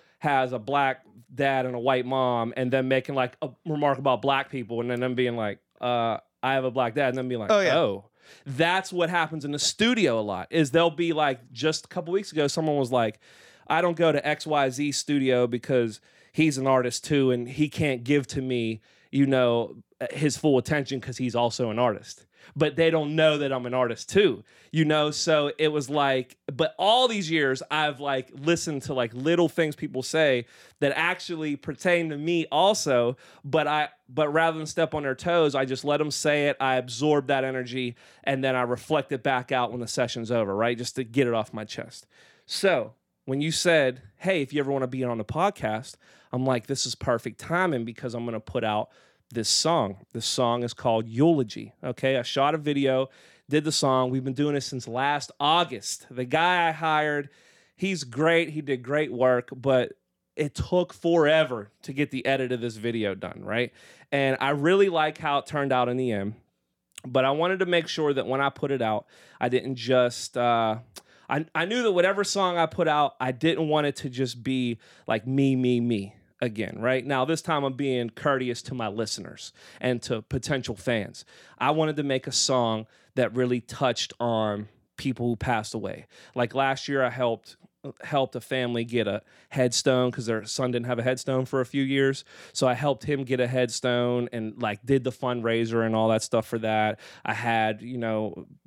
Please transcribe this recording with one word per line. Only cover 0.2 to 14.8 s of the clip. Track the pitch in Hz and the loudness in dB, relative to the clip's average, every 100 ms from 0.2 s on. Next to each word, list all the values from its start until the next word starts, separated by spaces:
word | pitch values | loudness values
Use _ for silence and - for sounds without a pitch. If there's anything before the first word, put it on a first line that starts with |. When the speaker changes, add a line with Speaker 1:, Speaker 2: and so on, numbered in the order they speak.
| 151 135 131 | 0 2 2
Speaker 1:
a | 123 | -4
black | 110 143 135 131 _ - - | -2 2 2 0 _ -20 -14
dad | 131 139 135 127 | -2 0 2 -2
and | 123 | -2
a | |
white | 123 131 123 | 2 2 2
mom | 135 127 120 117 123 | 0 2 2 -2 -2
and | 127 | 0
then | 131 131 | 0 2
making, | 131 131 139 | 0 0 -2
like, | 123 - | -2 -4
a | 139 - 170 | -10 -10 -6
remark | 147 147 131 | 0 2 2
about | 139 120 | 2 2
black | 135 135 139 | 2 0 0
people | 135 110 117 | -8 -6 -4
and | 120 | -2
then | 120 | -2
them | 127 123 | -2 0
being | 123 117 | 0 0
like, | 107 101 _ - | -4 -6 _ -6
"Uh, | 123 120 113 107 _ - | -2 0 0 -2 _ -4
I | 127 | 0
have | 135 | 0
a | 131 | 0
black | 123 120 127 | 0 0 2
dad," | 135 | 0
and | 127 | 0
then | 127 | -4
being | 120 | -4
like, | 104 | 2
Speaker 2:
Oh, | 208 | 4
yeah. | 180 147 | 4 4
Speaker 1:
"Oh." | 131 98 - _ - - - | 2 -2 -10 _ -20 -20 -10
That's | 131 165 190 185 | 0 2 2 -2
what | 175 165 | 0 0
happens | 175 156 160 143 | 2 -2 -4 -6
in | |
the | 143 | -4
studio | - - 226 247 160 113 | -2 2 2 4 2 2
a | |
lot, | 104 92 - | -2 -4 -2
is | 165 143 | 0 2
they'll | 160 170 | 4 2
be | 151 170 | 2 -2
like, | 156 147 123 - | 0 0 -2 -8
just | 120 151 156 - | -2 -2 -2 -6
a | |
couple | 180 170 | -10 -2
weeks | 190 202 | -4 -2
ago, | 151 143 | -2 0
someone | - 156 143 | 0 0 0
was | 123 | 2
like, | 123 110 - _ - - - - | 2 0 -2 _ -20 -20 -16 -2
I | 160 | 0
don't | 175 165 | 2 2
go | 165 | 2
to | 143 147 | 2 0
X | 151 156 | -4 0
Y | 147 135 | 0 0
Z | 127 | 0